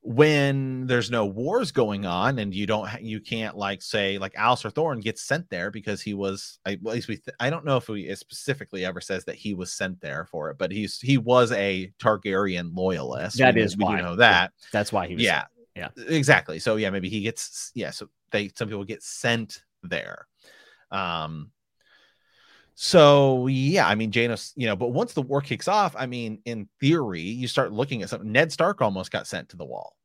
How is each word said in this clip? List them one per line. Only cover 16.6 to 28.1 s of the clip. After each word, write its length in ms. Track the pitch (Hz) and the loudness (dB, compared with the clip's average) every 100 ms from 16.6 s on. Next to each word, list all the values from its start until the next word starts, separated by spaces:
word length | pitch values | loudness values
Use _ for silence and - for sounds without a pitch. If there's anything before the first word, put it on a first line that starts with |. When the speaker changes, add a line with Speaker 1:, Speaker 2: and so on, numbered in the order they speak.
| - 110 | -2 0
Speaker 1:
yeah, 140 | 104 | 0
maybe 180 | 98 92 | -2 -4
he 140 | 107 | -4
gets, 500 | 104 - - - - | -4 -6 -12 -12 -12
yeah, 180 | 123 87 | -8 -8
so 180 | - 104 _ _ | -8 -16 _ _
they, 180 | 104 101 - | -4 -4 -6
some 100 | 107 | -6
people 160 | 104 | -6
get 200 | 98 110 | -8 -12
sent 600 | - - 123 117 110 - _ _ | -12 -4 0 0 -2 -14 _ _
there. 440 | 90 85 50 50 - _ _ - - _ _ | -8 -8 -6 -16 -20 _ _ -20 -20 _ _
Um, 600 | 98 90 82 78 78 76 _ _ _ _ _ _ _ _ _ _ _ _ - | -6 -4 -4 -6 -10 -14 _ _ _ _ _ _ _ _ _ _ _ _ -8
so, 680 | - 180 147 143 135 127 127 | 4 10 10 10 6 4 2
yeah, 400 | 131 135 185 95 | 2 2 4 4
I 60 | |
mean, 180 | 107 110 | 2 2
Janos, 400 | 120 120 110 - - | 2 0 -2 -8 -4
you 100 | 117 | -2
know, 100 | 98 | 0
but 140 | 120 | -2
once 240 | 127 233 | -2 -2
the 80 | - | -2
war 200 | 127 139 | -2 -2
kicks 260 | 139 123 - | -2 -6 0
off, 280 | 208 190 143 | 2 0 -2
I 100 | 127 | -6
mean, 340 | 123 113 107 - | -6 -6 -8 -8
in 220 | 117 101 _ | -8 -10 _
theory, 420 | 139 165 123 87 | 4 4 2 -4
you 260 | 85 120 123 | -6 -6 -2
start 240 | - 113 | 0 0
looking 300 | 104 135 127 | -2 -4 -4
at 80 | |
something. 220 | 92 | -6